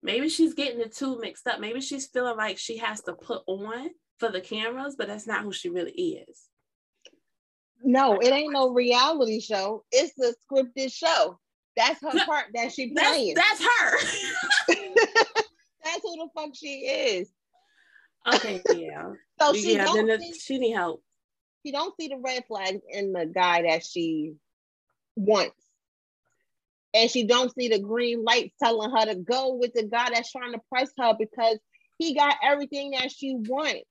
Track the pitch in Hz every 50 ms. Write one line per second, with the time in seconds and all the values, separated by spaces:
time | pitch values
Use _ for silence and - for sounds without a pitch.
0 | - 185 202 240 277 311 311 - 330 311 - - 285 277 233 240 226 220 - -
1 | 277 269 262 226 226 185 165 - - 247 220 196 208 208 233 262 262 - 285 269
2 | 269 - _ 247 247 240 233 220 214 214 190 - - - 226 220 233 214 214 214
3 | - - - - - - - - - - 185 196 202 214 226 240 269 339 359 _
4 | _ _ _ _ - 226 202 185 185 - 220 220 220 233 247 262 277 285 269 269
5 | 214 196 208 214 208 220 214 196 208 202 185 - - 180 175 180 170 - - -
6 | 180 165 - - - _ - _ _ _ _ _ _ _ _ _ _ _ _ _
7 | _ - _ _ _ _ _ _ _ _ _ _ _ _ _ _ 233 269 247 262
8 | 277 262 208 190 240 247 269 285 302 302 285 277 262 254 247 247 247 240 240 247
9 | 262 294 330 302 262 220 220 220 - - 214 196 190 196 214 214 _ _ - 254
10 | 311 311 - - 254 240 233 _ _ _ 277 269 269 247 _ 269 269 262 - -
11 | 330 330 330 247 165 165 180 _ _ _ _ _ _ _ _ - 233 269 320 311
12 | 269 302 - 349 370 - 302 294 247 196 214 233 233 254 - - 262 233 - 302
13 | 330 427 - 605 247 180 151 - 349 415 427 - - 466 480 480 - - - -
14 | - - - 415 392 370 - - 698 - 831 784 - - 330 - - 381 381 440
15 | 453 - - 453 440 - - 453 427 - _ _ _ _ _ _ - 311 339 349
16 | - 415 339 302 330 302 _ 320 311 302 262 - 311 294 277 269 262 254 285 311
17 | 311 254 202 180 185 - _ _ _ _ _ _ _ _ _ _ _ _ _ _
18 | _ _ _ _ _ 240 233 - - 220 196 185 180 - 185 170 165 156 151 151
19 | 165 180 202 - _ _ _ _ - 196 190 208 208 - - 202 196 302 349 214
20 | 220 220 220 220 339 339 339 - - - 269 262 254 226 226 202 175 170 156 -
21 | _ _ _ _ _ _ _ _ _ _ _ _ _ 294 269 277 320 392 415 -
22 | 330 302 277 262 247 262 254 254 247 _ 220 202 190 190 190 202 _ - - 202
23 | 202 196 185 180 170 160 175 185 185 180 175 170 170 170 160 165 - - - 180
24 | 170 165 160 156 151 160 151 _ _ _ _ _ _ _ _ _ _ _ _ _
25 | _ _ _ - 196 202 214 202 165 - _ _ _ _ _ _ _ _ _ _
26 | _ _ _ _ _ _ _ _ _ _ _ _ _ _ _ _ _ _ - 220
27 | 226 247 - 254 233 202 240 247 254 247 - - 247 233 220 202 196 202 220 240
28 | 240 240 233 233 220 226 233 247 226 196 _ _ 277 233 233 220 214 233 254 226
29 | 220 214 208 185 180 170 240 262 269 262 262 247 247 247 240 233 220 208 220 233
30 | 240 247 240 233 240 - - 262 247 240 240 226 _ _ - 254 269 262 _ -
31 | 247 233 220 220 220 214 - - 226 226 226 214 _ _ _ _ _ _ _ _
32 | 330 330 269 294 294 285 285 - - 262 285 285 285 - 294 277 277 277 277 254
33 | - - - - 277 269 262 247 214 214 254 277 311 285 214 - - _